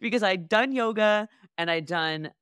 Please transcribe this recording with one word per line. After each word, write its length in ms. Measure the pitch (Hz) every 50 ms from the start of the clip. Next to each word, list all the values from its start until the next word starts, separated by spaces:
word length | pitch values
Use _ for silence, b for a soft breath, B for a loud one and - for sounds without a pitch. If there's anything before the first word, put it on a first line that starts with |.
because 220 | - 233 220 233
I'd 260 | 214 190 190 185 165 -
done 240 | 214 214 254 262
yoga 560 | 269 254 226 226 220 214 214 214 208 208 214 - b b b b - -
and 120 | 170 170
I'd 160 | 165 165 151
done 460 | 151 175 170 160 160 156 156 156 - - -